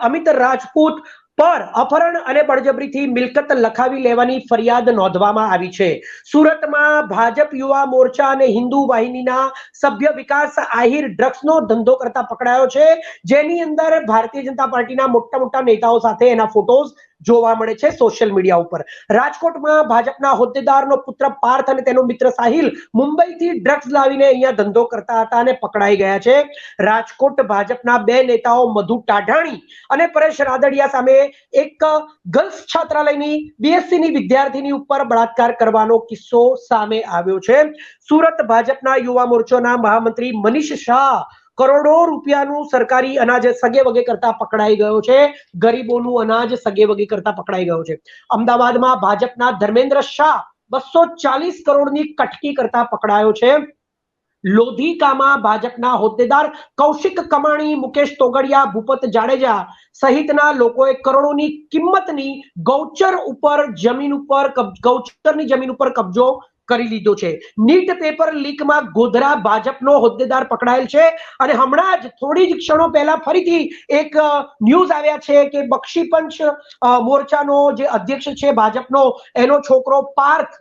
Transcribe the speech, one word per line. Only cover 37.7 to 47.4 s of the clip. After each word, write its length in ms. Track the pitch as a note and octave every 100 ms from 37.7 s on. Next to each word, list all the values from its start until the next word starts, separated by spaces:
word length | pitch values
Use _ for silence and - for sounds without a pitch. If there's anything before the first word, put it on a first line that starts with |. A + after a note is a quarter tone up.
| D4+ - _ _
સુરત 360 | D#4 E4 D#4+ A3
ભાજપના 500 | A3+ A#3 C4+ C4 C4+
યુવા 300 | B3 B3 B3
મોરચાના 520 | A#3+ A3+ B3 A#3+ A#3
મહામંત્રી 540 | A3 A3 A3+ A3+ B3
મનીષ 420 | A3 G#3 C4+ D4+
શાહ 520 | C#4+ - B3 C4+ A3 D3 _ _ -
કરોડો 480 | C4 C#4+ D4 D#4+ E4+
રૂપિયાનું 600 | D4 C#4 C#4+ C#4+ D4 D4
સરકારી 520 | B3+ A3+ C4 C4 C4+
અનાજ 300 | A#3 B3 A#3
સગે 340 | A#3+ B3 B3
વગે 220 | B3+ A#3+
કરતા 280 | A#3+ A#3 A#3
પકડાઈ 440 | A3+ G#3 A3 G#3+ G#3+
ગયો 260 | G#3 G#3+
છે. 320 | G#3+ C4 C#4+ C#4+ _ F3+
ગરીબોનું 640 | A3+ A#3+ A#3 A#3+ A#3+ A#3+
અનાજ 320 | A3 A3+ A#3+
સગે 320 | A#3+ A3 G3 G#3+
વગે 200 | G3+ G#3
કરતા 260 | G#3 G#3
પકડાઈ 340 | F#3+